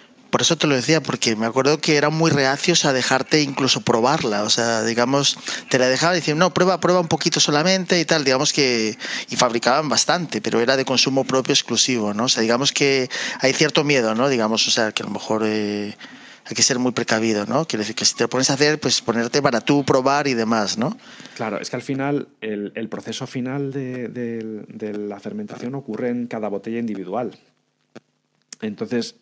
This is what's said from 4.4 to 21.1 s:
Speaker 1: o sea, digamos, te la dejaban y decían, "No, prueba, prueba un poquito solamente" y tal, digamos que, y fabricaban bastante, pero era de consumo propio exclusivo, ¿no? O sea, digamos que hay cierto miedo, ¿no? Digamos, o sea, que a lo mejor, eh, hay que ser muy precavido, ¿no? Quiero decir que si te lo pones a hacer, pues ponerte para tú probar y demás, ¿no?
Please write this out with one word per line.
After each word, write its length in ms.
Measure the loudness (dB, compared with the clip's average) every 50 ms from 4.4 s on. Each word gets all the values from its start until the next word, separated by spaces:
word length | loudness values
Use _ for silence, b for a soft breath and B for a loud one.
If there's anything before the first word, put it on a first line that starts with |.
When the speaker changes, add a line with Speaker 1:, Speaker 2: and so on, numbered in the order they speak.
| 0
Speaker 1:
o 80 | 0
sea, 320 | 0 0 2 2 0 0 0
digamos, 560 | 0 0 0 2 2 2 2 2 0 0 B B B B B B 0
te 80 | 2 2
la 80 | 4 4
dejaban 280 | 2 2 2 2 2
y 20 | 2
decían, 160 | 0 0 2
"No, 160 | 2 2 2 4
prueba, 260 | 4 4 4 4 2
prueba 200 | 2 2 4 2
un 60 | 2 2
poquito 300 | 0 0 0 0 0 2
solamente" 600 | 2 2 2 2 2 2 2 2 0 0 0 0
y 40 | 2
tal, 200 | 2 0 2 2
digamos 280 | 2 2 2 2 0 2
que, 460 | 2 2 2 2 2 0 -2 -4 B B B B B B -6
y 60 | 0
fabricaban 520 | 2 2 2 2 2 2 2 2 2 2 0
bastante, 520 | 0 0 2 2 0 0 -2 -4 -4 -4 -4
pero 180 | -2 0 2
era 160 | 2 2 2
de 80 | 2 2
consumo 400 | 0 0 2 2 2 2 0 0
propio 280 | 2 0 0 2 2 0
exclusivo, 600 | 0 0 0 0 0 0 0 0 0 -2 -2 -2
¿no? 120 | -2 0
O 40 | 0
sea, 140 | 0 2 2
digamos 300 | 2 2 2 2 0 0
que 360 | 2 2 2 2 2 0 -2 B B B B B B
hay 120 | 0 0 2
cierto 320 | 2 2 2 2 2 2
miedo, 300 | 4 4 2 2 2 2
¿no? 140 | 2 2 2
Digamos, 380 | 2 2 2 2 0 0 0
o 40 | 0
sea, 220 | 2 2 2 0 0
que 120 | -4 -6
a 20 |
lo 60 | -8 -8
mejor, 300 | -8 -4 -2 -2 0 0
eh, 480 | 0 0 0 -2 -2 -2 -4 -6 -8 -10 B B B B B B B B B B -10
hay 60 | -2
que 80 | 0 2
ser 160 | 2 2 2
muy 140 | 0 0 0
precavido, 520 | -2 0 0 0 2 2 2 0 0 0
¿no? 200 | 0 0 -2 -2
Quiero 140 | -2 -2 -4 -4
decir 140 | -4 -4
que 80 | -2 -2
si 100 | -2 0
te 80 | 0 0
lo 40 | 0
pones 220 | 0 0 0 0
a 40 | 2
hacer, 240 | 2 2 2 2 2
pues 200 | 0 -2 -2 0 -2
ponerte 400 | -2 -2 -2 -2 0 0 0 2
para 180 | 2 2 0
tú 240 | 0 2 2 2 2
probar 440 | 2 2 2 4 2 2 2 0 0
y 60 | 0
demás, 440 | 0 0 0 0 0 0 -2 -2 -2
¿no? 180 | -4 -4 -6 B B B